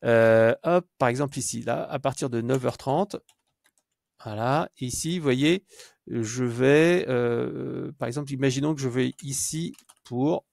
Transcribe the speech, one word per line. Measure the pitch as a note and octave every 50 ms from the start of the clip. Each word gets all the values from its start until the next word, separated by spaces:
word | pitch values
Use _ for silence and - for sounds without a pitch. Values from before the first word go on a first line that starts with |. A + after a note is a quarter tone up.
| -
Euh, | A#2+ A#2 A2+ A2+ A2+ A2+ A2+ A2+ A2+ A#2 - _
hop, | D#3+ F3 F3+ F3+ _ _ _
par | C3+ B2+
exemple | A#2+ B2+ D3 C#3 C#3 C#3+
ici, | B2 - - A#2
là, | A#2 A#2 A#2+ C3 -
à | - - C3+
partir | C3+ C3+ B2+ - - C#3
de | A#2+ A#2
neuf | A#2 A#2+ C3 C3+ B2+
heures | B2 A#2+ -
trente, | - - C3+ D#3 G3 G3+ - - _ _ _ _ _ _ _ _ _ _ _ _ _ _ _ _ _ _ _ _ -
voilà, | A2 G#2+ G#2 A2+ B2 C3+ D3+ F3 - _ _
ici, | C3+ B2 A#2 - - D#3+ E3+ F3+
vous | D#3
voyez, | C#3+ B2+ B2+ C#3 D3+ E3+ F#3+ _ _ - - - - _ _ _ -
je | - A#2+ A2+ G#2+ A2+ B2 B2+
vais, | B2 A#2 A#2 C3 C3+ C#3+ D3+ D#3+ E3+ F3 F3+ - -
euh, | C3 B2 A#2+ A#2+ A#2+ A#2 B2 B2 - - B2+ C3+ B2+ C3 C3 - - _
par | - A#2
exemple, | A#2+ C#3+ D3 C#3
imaginons | C#3 C3 C3+ C#3 B2+ C3+ C#3 D3+ D#3+
que | C#3+
je | C3+ C3
vais | A#2 B2+ B2+ B2+ B2+ -
ici | - C3+ C3+ - - - - D#3+ E3 - - - _ _ _ _ _
pour | - B2 A#2+ C3 D3+ F3 - _ _